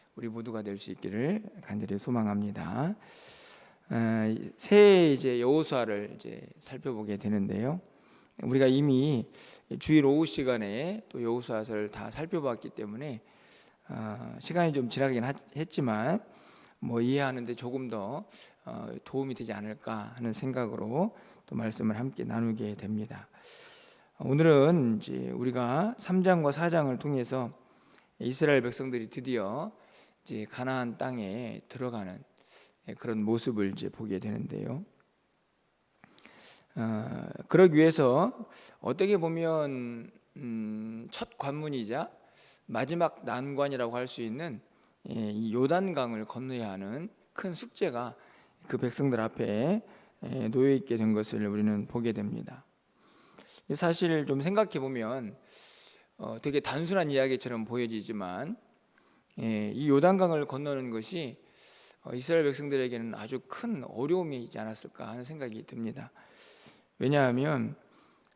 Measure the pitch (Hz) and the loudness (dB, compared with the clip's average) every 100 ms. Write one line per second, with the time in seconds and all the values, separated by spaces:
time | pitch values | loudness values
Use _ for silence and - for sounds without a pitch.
0 | _ - 117 113 113 110 104 101 - 101 | _ -12 -10 -8 -8 -8 -6 -8 -10 -8
1 | 95 104 139 214 214 196 - 104 101 101 | -4 -2 0 -2 -6 -14 -8 -6 -4 -4
2 | - 120 107 104 104 101 85 107 156 214 | -2 -2 0 0 -2 -4 -6 -2 -2 -4
3 | - - - - - - - _ - 117 | -10 -20 -20 -20 -20 -20 -20 _ -4 0
4 | 113 113 110 110 - - - 202 208 190 | 2 2 0 -2 -6 -12 6 10 12 12
5 | 165 135 131 123 120 151 151 135 113 101 | 8 6 2 2 4 4 4 0 0 -2
6 | 101 - 113 - - - - 131 135 113 | -4 -10 -12 -12 -14 -20 -16 -8 -6 -6
7 | 107 101 104 104 98 98 123 175 - _ | -4 -4 0 0 0 -2 -2 -4 -8 _
8 | _ - _ - - 135 135 131 147 127 | _ -20 _ -8 0 4 6 6 6 4
9 | 147 131 - - - - - - - 156 | 4 2 -2 -10 -20 -20 -12 -6 4 6
10 | 139 147 160 - 131 120 101 107 165 214 | 8 4 2 0 0 0 -2 -4 -4 -8
11 | - - 117 120 123 113 110 107 104 - | -10 -6 -2 -2 -4 -6 -4 -4 -6 -8
12 | 107 110 165 175 139 113 - - 107 107 | -10 -8 -4 -2 -2 -4 -8 -10 -10 -8
13 | 147 110 - _ - - - _ - - | -8 -10 -14 _ -20 -20 -20 _ -12 -10
14 | 110 107 120 117 - 165 170 143 120 127 | -8 -8 -12 -12 -4 2 2 2 0 0
15 | 135 123 123 143 - 143 160 - 131 107 | 0 2 -2 -4 -10 -8 -6 -2 0 0
16 | 123 202 - - - - - _ 123 117 | 0 -2 -4 -18 -20 -20 -20 _ -4 0
17 | 120 139 139 127 117 117 123 131 127 113 | 2 2 0 -2 -6 -8 -6 -6 -4 -6
18 | 101 143 214 - - _ - 117 110 - | -6 -8 -10 -18 -20 _ -12 -10 -10 -12
19 | - 135 135 127 113 104 104 110 - 110 | -6 -4 -4 -6 -8 -8 -8 -8 -8 -8
20 | 107 120 117 110 131 127 117 113 104 131 | -8 -6 -6 -4 -4 -2 -4 -4 -2 0
21 | 214 - - - - 127 113 107 117 107 | -2 -4 -18 -20 -10 -4 -4 -2 -2 -2
22 | 131 - 117 113 117 110 107 104 101 107 | -4 -6 -6 -2 -2 -2 -6 -6 -6 -6
23 | 110 101 104 - - - - - - - | -6 -12 -18 -20 -20 -20 -20 -20 -20 -20
24 | _ - 131 139 160 147 143 175 120 107 | _ -6 2 6 8 10 8 6 4 2
25 | - 127 127 123 123 123 120 139 208 240 | -2 -6 -4 -2 -2 0 0 0 0 -4
26 | - 185 185 175 147 139 170 165 143 123 | 0 4 6 6 4 2 2 2 2 0
27 | 147 135 117 131 120 - _ _ _ _ | 0 -2 0 -2 -4 -8 _ _ _ _
28 | _ - 120 131 156 139 120 117 131 123 | _ -8 -4 2 4 6 4 -2 -4 -4
29 | 110 - 127 120 98 123 196 - _ - | -6 -8 -4 -2 -2 -4 -8 -12 _ -20
30 | - _ - 113 104 - 127 131 123 110 | -20 _ -12 -10 -8 -8 -4 -2 -4 -4
31 | 131 123 98 107 120 107 - 123 123 117 | -6 -4 -6 -6 -8 -10 -12 -8 -6 -6
32 | 95 90 - _ _ - - _ - - | -8 -12 -18 _ _ -20 -20 _ -16 -10
33 | 120 110 107 113 131 110 98 101 101 - | -4 -2 2 2 2 0 0 -2 -8 -8
34 | 110 95 107 110 - 104 101 143 202 _ | -6 -4 -4 -4 -6 -6 -6 -6 -10 _
35 | _ _ _ _ _ _ _ _ _ _ | _ _ _ _ _ _ _ _ _ _
36 | - - - - - - _ - 113 107 | -20 -20 -20 -20 -20 -20 _ -6 -4 -4
37 | 107 - - - - 165 185 151 160 160 | -6 -8 -10 -12 4 8 10 10 8 6
38 | 135 131 202 - 220 - - - - 127 | 6 6 4 -2 -14 -18 -20 -8 -4 0
39 | 196 202 165 165 165 160 147 131 120 117 | 4 4 2 0 0 0 0 -4 -6 -10
40 | 113 - _ - 123 113 107 107 110 113 | -14 -20 _ -12 -8 -6 -6 -6 -8 -10
41 | 117 - - - 139 147 151 135 107 131 | -12 -12 -10 -8 -6 -6 -4 -4 -4 -6
42 | - - _ _ - - - - 131 170 | -6 -12 _ _ -20 -20 -8 -4 -2 0
43 | 165 - - 120 135 139 143 135 120 120 | 0 0 -6 -6 -4 -2 -2 0 -2 -4
44 | 127 - 113 120 165 110 - _ _ _ | -6 -6 -6 -6 -8 -10 -14 _ _ _
45 | - 113 107 107 113 117 135 170 196 147 | -10 -6 -4 -2 -2 2 4 2 0 -2
46 | 123 110 107 120 131 127 110 95 98 131 | -2 -4 -8 -8 -8 -6 -6 -6 -8 -8
47 | 190 - _ - 190 165 233 - 185 120 | -10 -14 _ -10 -8 -8 -12 -4 -4 -2
48 | 120 - - - _ _ - 123 123 - | -6 -10 -20 -20 _ _ -6 -2 -2 0
49 | 139 117 110 - 107 104 139 214 - - | 0 2 0 -2 -2 2 2 0 -4 -16
50 | _ _ - 135 110 127 135 135 - 113 | _ _ -8 -4 0 4 6 4 2 2
51 | 110 107 107 107 104 104 107 104 131 120 | 2 2 0 -2 -2 0 2 0 -2 -2
52 | 117 107 104 - - - - _ _ _ | -2 -2 -4 -6 -10 -16 -20 _ _ _
53 | _ _ _ - - - - 147 175 165 | _ _ _ -20 -20 -16 -8 0 0 2
54 | 175 160 139 139 151 202 214 156 135 127 | 2 2 0 0 2 2 2 -2 -4 -4
55 | 110 135 110 - _ - - - - - | -4 -4 -8 -12 _ -20 -20 -20 -20 -20
56 | _ - - 113 147 143 - - 165 196 | _ -12 -10 -6 -2 -2 0 -2 0 2
57 | 160 139 135 127 127 117 110 120 120 110 | 2 4 4 2 -2 -4 -2 -2 -2 -4
58 | 101 107 92 90 147 240 _ _ _ _ | -6 -6 -6 -6 -8 -10 _ _ _ _
59 | _ _ _ - 113 110 104 113 147 139 | _ _ _ -6 -2 -2 -2 -2 4 6
60 | 175 190 185 156 143 131 147 139 127 113 | 6 6 4 2 -2 -6 -6 -6 -4 -6
61 | 110 175 139 - _ _ - - - - | -6 -6 -8 -10 _ _ -20 -20 -20 -18
62 | - 123 131 165 147 135 147 139 127 120 | -10 -8 2 4 4 0 0 0 0 -4
63 | 117 104 107 131 - - 233 190 107 101 | -6 -8 -8 -8 -8 -8 -6 -6 -6 -4
64 | 143 185 170 131 117 - 110 110 - - | 0 0 0 -6 -8 -10 -10 -10 -14 -12
65 | 113 117 127 156 127 110 113 117 113 135 | -10 -10 -12 -10 -10 -10 -12 -8 -8 -8
66 | 120 - - - - - - - _ - | -14 -18 -20 -20 -20 -20 -20 -20 _ -2
67 | 123 147 131 123 143 143 110 147 _ _ | 2 4 4 4 2 0 -2 -6 _ _
68 | _ _ _ | _ _ _